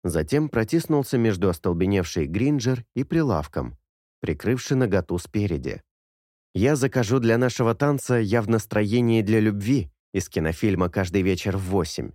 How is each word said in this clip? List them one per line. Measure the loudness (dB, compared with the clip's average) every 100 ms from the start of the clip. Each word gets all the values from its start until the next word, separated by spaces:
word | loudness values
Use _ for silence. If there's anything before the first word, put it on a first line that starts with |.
Затем | -2 -2 0 0 0
протиснулся | -2 0 -2 2 0 0 0
между | 0 2 0
остолбеневшей | 0 -2 0 2 0 0 -4 -4
Гринджер | -2 0 0 0 -4 -6
и | -8
прилавком, | -2 0 0 0 -2 -6 -8 -12 _ _ _ _
прикрывший | -6 -4 -2 -2 0 0
наготу | 2 0 0 -6
спереди. | -4 -4 -2 -2 -4 -10 _ _ _ _ _ _ _
Я | 0 2
закажу | 2 0 0 0 2
для | 2 2
нашего | 0 0 -2
танца | 2 0 0 0
«Я | 0 2 0
в | 2
настроении | -2 0 -2 0 2 4 2
для | 4 2
любви» | 2 0 0 0 -2 _ _
из | -6 -4
кинофильма | -2 -2 0 0 2 2
«Каждый | 0 0 2
вечер | 2 0 0 -2
в |
восемь». | 0 0 0 -6 -10